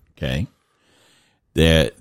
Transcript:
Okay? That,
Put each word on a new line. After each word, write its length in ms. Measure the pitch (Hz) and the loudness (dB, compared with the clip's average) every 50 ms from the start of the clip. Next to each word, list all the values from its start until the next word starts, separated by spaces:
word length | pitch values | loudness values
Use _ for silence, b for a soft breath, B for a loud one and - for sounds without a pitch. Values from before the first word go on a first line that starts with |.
| _ _ _ - | _ _ _ -10
Okay? 300 | - 67 64 71 101 - _ _ _ _ _ _ _ _ _ _ _ _ _ _ _ _ _ _ _ _ - | -8 -6 -6 -6 -6 -8 _ _ _ _ _ _ _ _ _ _ _ _ _ _ _ _ _ _ _ _ -2
That, 400 | 78 80 80 82 80 73 - - - | 0 2 2 4 2 2 0 -4 -10